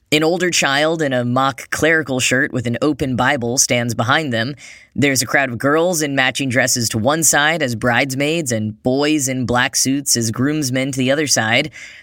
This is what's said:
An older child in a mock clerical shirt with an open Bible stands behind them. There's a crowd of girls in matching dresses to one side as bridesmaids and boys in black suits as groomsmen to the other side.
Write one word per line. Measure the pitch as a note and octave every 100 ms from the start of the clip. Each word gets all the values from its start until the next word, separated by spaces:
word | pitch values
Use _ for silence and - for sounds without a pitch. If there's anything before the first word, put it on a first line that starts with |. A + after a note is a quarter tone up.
| -
An | D3+
older | D#3+ F3 F3
child | - D3+ C#3 D#3 E3
in | D3
a | B2
mock | A#2+ B2 C3+ - -
clerical | - D#3 D#3+ C#3 B2+
shirt | - B2+ D3
with | B2+ A#2+
an | A#2
open | D3 C#3 C#3 B2
Bible | B2+ D3 A#2 B2+
stands | - B2 A#2+
behind | A2 A#2 D3+ D3+
them. | A2+ A#2+ C#3 - - -
There's | - C#3+ C3
a | B2+
crowd | D3 C3+
of | A#2
girls | C#3 D#3 F3 E3
in | D3
matching | C#3 C3 B2 C3+
dresses | A#2+ B2 B2 A2+
to | A2+
one | A#2 D#3+
side | D#3 D3+ D3 E3
as | C3+
bridesmaids | A2 B2 A#2+ C#3 C3 C#3+ E3+ C#3
and | A2+ G#2+ G#2
boys | B2+ C3 D3 D#3 C3+
in | C3 A#2+
black | A#2+ C3+
suits | - C3 C#3 C#3 A#2+
as | A2+
groomsmen | A2+ C3+ D#3 C3+ C3 C3+
to | C3
the | B2+
other | C#3+ D3
side. | - A2 A#2+ D3+ - - -